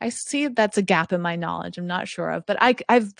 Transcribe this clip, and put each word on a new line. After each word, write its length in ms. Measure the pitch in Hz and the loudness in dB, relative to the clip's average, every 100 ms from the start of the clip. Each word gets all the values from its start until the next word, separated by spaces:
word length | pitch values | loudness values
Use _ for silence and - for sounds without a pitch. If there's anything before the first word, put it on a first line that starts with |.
I 100 | 233 | -6
see 360 | - - 285 294 | -6 -4 -2 0
that's 320 | 240 214 - | 2 2 2
a 40 | |
gap 300 | 190 170 165 | 2 2 2
in 80 | 180 | 0
my 140 | 175 | -2
knowledge 440 | 170 170 170 175 180 | -4 -4 -6 -8 -8
I'm 100 | 175 | -6
not 180 | 180 - | -4 -6
sure 240 | - 165 | -6 -4
of, 160 | 170 - | -4 -2
but 120 | 202 | 2
I, 160 | 247 247 - | 4 2 4
I've 240 | 240 202 | 4 2